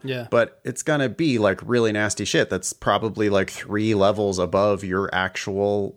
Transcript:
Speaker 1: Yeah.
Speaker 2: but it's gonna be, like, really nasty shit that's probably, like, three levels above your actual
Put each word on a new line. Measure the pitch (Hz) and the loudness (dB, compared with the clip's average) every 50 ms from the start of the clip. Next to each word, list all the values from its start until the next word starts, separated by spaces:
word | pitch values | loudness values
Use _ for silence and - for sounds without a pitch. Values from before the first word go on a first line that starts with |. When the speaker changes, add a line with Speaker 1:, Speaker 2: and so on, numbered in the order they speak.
| - | -10
Speaker 1:
Yeah. | 135 127 123 113 - | -8 -8 -8 -4 0
Speaker 2:
but | 120 117 110 - - _ - | 2 2 2 2 -2 _ -10
it's | 131 120 - | -10 -8 -6
gonna | - 160 151 143 135 120 | -2 0 0 0 0 -2
be, | 101 - 165 151 123 | -2 0 0 0 2
like, | 110 104 98 95 - - | 2 2 2 2 0 -2
really | 107 120 120 113 110 | 0 0 2 2 2
nasty | 107 104 107 101 - - 104 | 0 0 -2 -2 -2 -4 -4
shit | - - 160 113 - | 0 2 0 2 2
that's | 95 92 - - - | -2 -4 -4 -6 -8
probably, | - - 120 101 101 110 110 - 110 107 104 | -4 0 0 2 2 0 -2 -2 0 0 2
like, | 101 95 98 - | 2 2 0 0
three | - - - - 101 107 107 110 110 | -4 -12 -10 -6 -4 -2 0 2 2
levels | 98 95 104 101 107 104 98 92 92 | 4 4 4 2 2 0 0 0 0
above | 90 85 92 98 104 104 101 90 101 | -2 0 2 2 2 2 2 0 -2
your | 90 92 98 98 - - | -2 -2 -2 -2 0 0
actual | 92 92 92 - - - 107 95 98 101 101 104 104 98 - - | -2 -2 -2 -4 -6 -8 -4 -2 0 0 0 0 0 -2 -4 -4